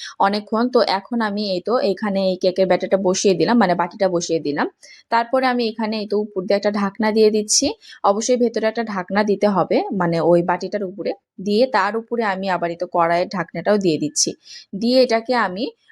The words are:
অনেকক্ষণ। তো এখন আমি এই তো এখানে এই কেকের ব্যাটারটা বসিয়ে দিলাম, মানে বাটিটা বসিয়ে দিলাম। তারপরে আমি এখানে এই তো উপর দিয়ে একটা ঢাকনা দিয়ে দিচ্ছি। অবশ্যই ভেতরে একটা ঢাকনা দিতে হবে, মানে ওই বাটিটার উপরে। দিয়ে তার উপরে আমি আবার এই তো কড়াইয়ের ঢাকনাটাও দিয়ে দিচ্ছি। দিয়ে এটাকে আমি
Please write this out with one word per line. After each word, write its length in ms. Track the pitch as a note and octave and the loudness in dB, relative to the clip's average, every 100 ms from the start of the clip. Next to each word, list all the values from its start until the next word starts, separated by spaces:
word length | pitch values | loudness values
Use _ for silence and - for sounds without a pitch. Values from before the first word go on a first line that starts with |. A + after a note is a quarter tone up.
| - - | -12 -2
অনেকক্ষণ। 460 | G3 G#3 G#3 A3 B3 | 0 0 -2 -2 2
তো 80 | A#3+ - | 2 2
এখন 300 | F#3+ - A#3 | 0 -2 -4
আমি 200 | A3 G3+ G#3 | -2 -2 -4
এই 100 | F3+ | -4
তো 140 | G3 B3 | -2 -2
এখানে 380 | G3+ F#3 G#3+ F#3+ F#3+ | 0 -2 -2 0 0
এই 80 | F#3 | 0
কেকের 300 | F#3 F3+ F#3+ | 0 2 2
ব্যাটারটা 300 | F3+ F3+ G3 | 2 2 0
বসিয়ে 360 | F3+ F#3+ G#3 | 2 2 2
দিলাম, 220 | F3+ F#3 A#3+ | 2 2 4
মানে 160 | F#3 | 4
বাটিটা 320 | F3 F3 G#3+ F#3+ | 2 -2 -2 -2
বসিয়ে 320 | F3 E3+ E3 | 0 -2 -4
দিলাম। 260 | D3+ D3 D#4 _ - - - | -2 -4 -4 _ -20 -18 -2
তারপরে 340 | A#3 A#3 C4 C4 | -2 0 0 0
আমি 160 | B3 A3+ | 0 -2
এখানে 260 | A3 G#3+ A3 | -2 -4 -4
এই 80 | G#3 | -2
তো 100 | G3+ | -2
উপর 220 | G#3+ F#3+ | -2 -6
দিয়ে 140 | F#3 G3+ | 0 0
একটা 140 | G#3 | 0
ঢাকনা 360 | G#3 G3+ G3+ A3 | -2 -4 0 0
দিয়ে 180 | A3 G#3+ | 4 4
দিচ্ছি। 360 | G#3+ G#3+ - C#4+ A4+ - - | 4 0 0 0 -4 -16 -2
অবশ্যই 340 | G3 G3+ A#3 B3 | 0 0 0 2
ভেতরে 280 | A#3+ A3 A3 | 2 0 -2
একটা 180 | A3 | -2
ঢাকনা 360 | A3+ G3 F3+ G3 | -6 -6 -2 0
দিতে 240 | G#3+ G3 G#3 | 0 2 2
হবে, 280 | F#3+ D#3 A#3 G4+ | 2 2 0 0
মানে 240 | G#3 F3 E3 | -2 0 2
ওই 200 | D#3 F3 | 4 4
বাটিটার 420 | F3+ F3 F#3 G#3 | 4 -2 -4 -6
উপরে। 260 | F#3 G3 - - _ - | -6 -8 -8 -8 _ -10
দিয়ে 220 | G3 G#3 C4 | -2 0 2
তার 260 | G#3+ G3 A3+ | 2 0 -2
উপরে 260 | A3+ A#3 | -6 -4
আমি 220 | G#3+ F#3+ F#3+ | -2 -2 -2
আবার 180 | F3 F3 | -2 -2
এই 80 | E3+ | -6
তো 60 | F3+ | -4
কড়াইয়ের 360 | F3 E3+ E3+ F#3 | 0 2 2 -2
ঢাকনাটাও 480 | F#3+ E3+ E3+ F3 G#3 | -4 -8 -4 0 2
দিয়ে 180 | F#3+ D3+ | 2 0
দিচ্ছি। 320 | D3+ - - - - - - | -2 -2 -4 -4 -16 -20 -12
দিয়ে 240 | G3 A3+ B3+ | -4 2 4
এটাকে 320 | B3+ A3+ A3+ B3 | 4 2 0 -2
আমি 260 | G3 F3+ F4+ - _ | -2 -4 -8 -10 _